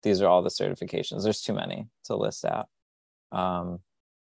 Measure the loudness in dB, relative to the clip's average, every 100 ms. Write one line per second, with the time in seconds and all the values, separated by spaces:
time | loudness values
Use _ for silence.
0 | 2 4 6 6 4 -2 -2 -2 -6 -6
1 | -4 -2 0 0 -2 -4 -4 -8 -10 _
2 | -6 -2 -2 -2 -2 -2 -6 _ _ _
3 | _ _ _ -2 -2 -2 -4 -8 _ _
4 | _ _